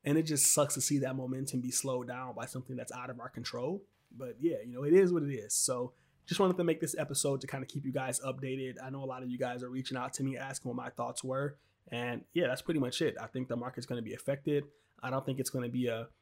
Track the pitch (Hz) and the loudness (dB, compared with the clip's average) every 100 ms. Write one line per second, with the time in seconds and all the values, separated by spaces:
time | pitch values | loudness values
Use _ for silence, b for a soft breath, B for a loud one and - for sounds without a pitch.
0 | 143 151 160 143 - - 139 - - 147 | 4 2 4 4 6 6 4 2 2 2
1 | 131 131 127 131 139 131 123 - 139 127 | 2 -2 -4 -4 -2 -2 0 -2 0 -2
2 | 120 123 127 117 123 131 127 123 120 123 | -4 -8 -8 -8 -8 -8 -8 -8 -8 -8
3 | 127 123 117 - 113 120 131 196 - _ | -10 -10 -10 -8 -6 -4 -4 -4 -8 _
4 | _ 117 127 117 160 123 117 123 143 180 | _ -14 -12 0 0 0 -4 -2 8 10
5 | 185 175 143 127 104 - - 127 123 b | 10 6 2 -4 -2 0 2 0 -2 b
6 | b b - 175 190 180 170 160 165 - | b b -4 4 6 6 2 2 0 -2
7 | 147 139 143 135 135 139 127 139 139 135 | -2 0 2 0 -4 -6 -6 -4 -2 -2
8 | 131 127 135 131 131 135 131 123 131 139 | -2 -2 -4 -4 -4 -4 -6 -8 -10 -6
9 | 135 127 127 123 127 123 123 131 131 131 | -6 -6 -6 -2 -2 -4 -4 -6 -4 -4
10 | 123 - 135 131 135 139 127 120 123 - | -4 -2 -2 -2 -6 -6 -4 -4 -6 -4
11 | 120 - 131 131 143 143 b b - 117 | -4 -4 -2 0 -2 -4 b b -8 -4
12 | 120 120 - 170 175 131 - 160 127 - | -2 -4 -2 2 2 0 0 2 2 2
13 | - - 110 131 127 120 123 - 123 123 | 0 0 -8 -6 -4 -4 -4 -8 -6 -6
14 | 110 - - 139 151 147 143 b b b | -4 -4 -2 -2 2 0 0 b b b
15 | 123 135 135 131 131 135 123 123 123 113 | -2 -2 -2 -2 -2 -2 -2 0 0 0
16 | 113 _ | -6 _